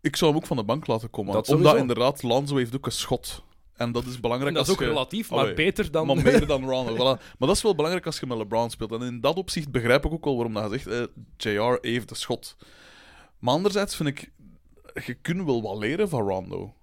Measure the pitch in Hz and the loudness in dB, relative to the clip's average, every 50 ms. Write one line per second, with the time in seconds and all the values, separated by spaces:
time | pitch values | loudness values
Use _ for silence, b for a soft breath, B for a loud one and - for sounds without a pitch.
0 | _ 156 143 - - 160 143 156 - - 165 131 107 101 117 151 - - 120 113 | _ -4 0 2 4 4 4 2 0 -2 -4 -4 0 -2 -2 -4 0 -2 -2 -2
1 | 113 113 - - 104 98 98 107 110 - 143 156 147 151 151 - 135 127 123 113 | -2 -6 -8 -8 -6 0 0 0 2 4 4 6 8 8 6 6 4 2 0 2
2 | 120 131 143 - - 123 113 131 143 143 143 135 123 113 117 135 - - 113 - | 2 0 0 0 0 2 2 2 2 0 0 0 0 0 -4 -4 -4 -4 -4 -4
3 | - - 131 120 - - - - - - _ _ _ - _ _ 120 120 120 120 | -4 -2 -4 -4 -4 -8 -14 -14 -16 -20 _ _ _ -20 _ _ -4 -2 -2 -4
4 | 120 127 123 123 110 120 117 127 135 - 180 156 131 123 190 156 139 123 117 127 | -4 -4 -8 -4 -2 -2 0 0 0 0 0 0 2 2 0 0 0 -2 0 -2
5 | 131 - - - - - - 131 135 107 92 - 156 185 190 - 214 190 147 160 | -2 -4 -4 -8 -6 -4 0 0 0 0 0 0 0 0 0 0 -4 -2 0 -2
6 | 160 160 139 - - - - - - 147 151 135 131 131 131 127 127 120 113 113 | 2 2 2 6 6 8 8 8 6 4 0 0 0 0 -2 -2 0 -2 0 2
7 | 123 135 131 - B B B B 127 139 - - - 226 196 147 147 160 180 180 | 4 2 2 2 B B B B 2 2 4 4 4 2 2 4 2 0 0 -2
8 | - 170 151 - - 135 123 113 107 101 110 113 117 117 - - 117 107 110 113 | -4 -6 -8 -6 -6 -6 -4 -4 -4 -2 0 0 0 0 -4 -8 -8 -6 -6 -6
9 | 123 123 120 120 113 135 165 180 190 180 - 185 156 147 139 131 113 120 123 143 | -6 -6 -8 0 0 0 0 0 -4 -4 -4 -6 -6 -2 -2 -2 2 4 4 4
10 | 139 151 156 160 - 147 139 120 117 117 110 104 107 107 101 - - 90 104 120 | 4 0 -4 -2 -2 -2 0 0 -2 -2 -2 -4 -4 -4 -4 -6 -6 -4 -4 -4
11 | 120 - - - 113 - - - - 113 104 101 107 120 123 123 - - 117 120 | -4 -6 -8 -16 -20 -20 -14 -8 -4 -2 0 0 2 2 0 0 0 -2 -2 -2
12 | 107 - - - - - 123 110 - - - B B B B B B B B B | -4 -6 -10 -10 -4 -4 -4 -6 -6 -14 -20 B B B B B B B B B
13 | B B B B B B B _ - 120 131 156 185 208 190 208 196 196 - - | B B B B B B B _ -2 0 0 2 2 0 0 0 -2 -2 -4 -4
14 | 165 147 139 - - - - _ - 104 - - _ _ - _ _ - - - | -2 -4 -4 -6 -12 -18 -20 _ -20 -20 -20 -20 _ _ -20 _ _ -14 -14 -12
15 | - - 123 - _ - 170 180 196 151 131 117 107 107 95 107 107 110 139 180 | -10 -10 -12 -10 _ -4 -4 -2 0 0 0 0 -2 -4 -8 -4 -4 -4 0 0
16 | 214 196 160 127 107 98 95 92 95 92 92 90 92 101 - _ | -2 0 0 -2 0 0 -2 -4 -4 -6 -8 -10 -10 -10 -14 _